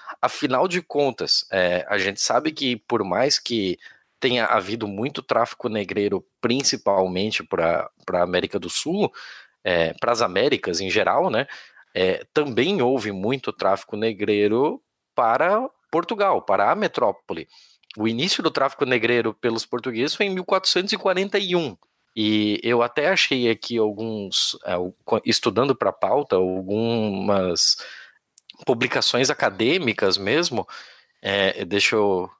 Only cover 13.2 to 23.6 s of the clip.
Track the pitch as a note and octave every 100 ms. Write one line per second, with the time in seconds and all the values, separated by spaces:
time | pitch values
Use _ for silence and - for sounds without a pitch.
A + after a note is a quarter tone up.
13.2 | G#2 C3+ - - G2 G2 - G#2 A2 G2
14.2 | G#2 G#2 G#2 A2+ D3 B3+ - _ _ -
15.2 | A#2 B2 E3+ G#3+ C4 - _ E3 - G#3+
16.2 | G3+ A#2+ - G2 G#2 F#3 G#3 - A2 -
17.2 | - E2+ D2 - - _ _ - A2+ A2+
18.2 | D#3+ - E3 - C#3 - C3 B2 A2+ A#2+
19.2 | A2+ G#2+ A#2+ A2+ - B2 C3 A2+ C#3+ -
20.2 | G3+ F#3 F3 F#3+ F#3 F3+ G3 G#3+ G3 F#3
21.2 | G3 G3+ F#3+ F3+ D3 F#2 _ _ _ -
22.2 | G#2+ G#2+ G#2 G#2 A2+ A#2+ A#2+ - D3+ F#3
23.2 | - C3+ A#2+ A2